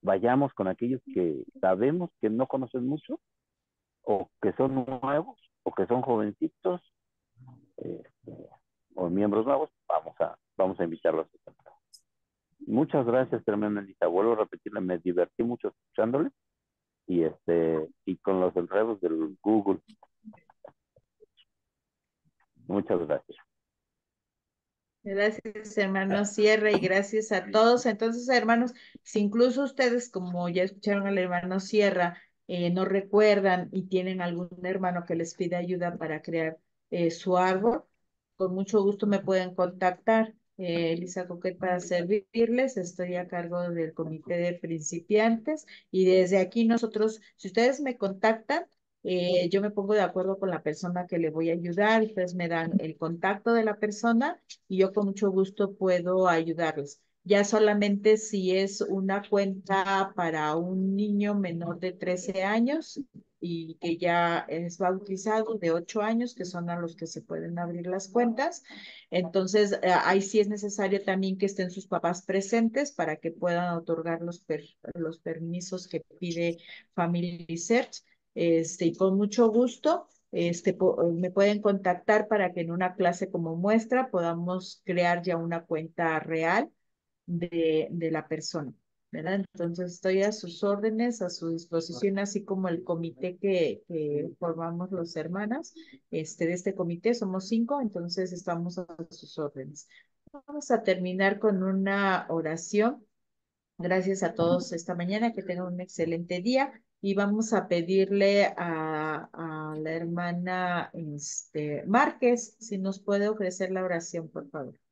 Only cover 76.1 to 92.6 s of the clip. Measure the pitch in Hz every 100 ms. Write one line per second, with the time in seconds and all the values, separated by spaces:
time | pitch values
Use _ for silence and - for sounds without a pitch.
76.1 | - 180 170 170 170 - - _ - 170
77.1 | 175 175 175 170 165 - 233 269 - _
78.1 | _ _ - 170 165 156 - 170 170 190
79.1 | 190 208 208 226 220 247 - 302 339 -
80.1 | _ _ 175 170 170 - 180 185 - 170
81.1 | 165 180 185 202 208 208 196 190 180 -
82.1 | 214 208 214 185 180 165 170 180 180 180
83.1 | 175 185 180 165 165 190 220 220 254 254
84.1 | 185 170 170 170 185 185 - - 175 175
85.1 | 175 170 170 170 170 170 156 160 - 170
86.1 | 160 160 160 165 190 294 _ _ _ _
87.1 | _ - 175 175 170 165 156 - 175 165
88.1 | 156 - 156 - 170 139 - _ _ _
89.1 | - 160 196 190 - 170 170 180 175 190
90.1 | 190 202 214 180 170 202 202 214 220 240
91.1 | 233 180 180 165 165 170 165 165 165 202
92.1 | 196 202 202 - 190